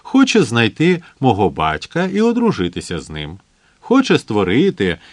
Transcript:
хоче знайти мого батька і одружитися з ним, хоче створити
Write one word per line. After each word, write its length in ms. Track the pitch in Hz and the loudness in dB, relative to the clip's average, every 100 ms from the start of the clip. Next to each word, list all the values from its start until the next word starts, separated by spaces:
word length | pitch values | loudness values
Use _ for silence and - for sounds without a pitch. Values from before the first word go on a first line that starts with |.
хоче 400 | - 269 262 226 | -2 2 4 2
знайти 600 | 131 117 113 - 165 175 - - | 2 2 0 2 0 0 -4 -2
мого 300 | 131 98 95 | 0 2 0
батька 540 | 71 78 78 - 165 | 0 -2 -2 -6 -6
і 160 | 190 196 | -4 0
одружитися 800 | 233 240 233 143 87 87 - 85 | 0 0 -2 -2 -4 -6 -8 -10
з 100 | - | -10
ним, 280 | 78 76 92 _ _ _ _ | -12 -12 -14 _ _ _ _
хоче 380 | - 262 254 190 | 0 0 2 0
створити 800 | - 104 90 110 190 92 95 82 - | 0 -2 0 2 0 0 -4 -4 -10